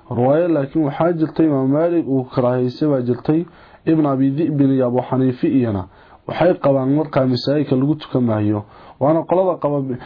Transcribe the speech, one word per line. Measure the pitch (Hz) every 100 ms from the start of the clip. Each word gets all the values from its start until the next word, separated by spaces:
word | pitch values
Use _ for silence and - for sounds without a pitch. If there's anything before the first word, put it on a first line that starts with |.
| -
Riwaayo | 120 127 151 175
laakiin | 151 139 160
waxaa | 147 139 165
jirtay | 165 156 - 160
Imaam | 139 131
Maalik | 143 170 175 120
uu | 135
karaahaysay | 123 - 120 127 127 123 151
baa | 139
jirtay, | 123 117 - 156 175 - - -
Ibn | - 160 147
Abi | 135 135
Dhi'b | 139 165 143
iyo | 139 135 123
Abu | 123
Xaniifa | - 131 131 127 175
iyana. | 135 117 98 90 - - - -
Waxay | - 165
qabaan | 151 143 135 131
markaa | 143 151 147 131
masaajidka | 123 - 147 143 131
lagu | 139
tukan | 151 - 131
maayo. | 120 107 104 104 104 - - -
Waana | 135 160
qolada | 147 175 190 165
qaba | 147 143
bi-, | 135 123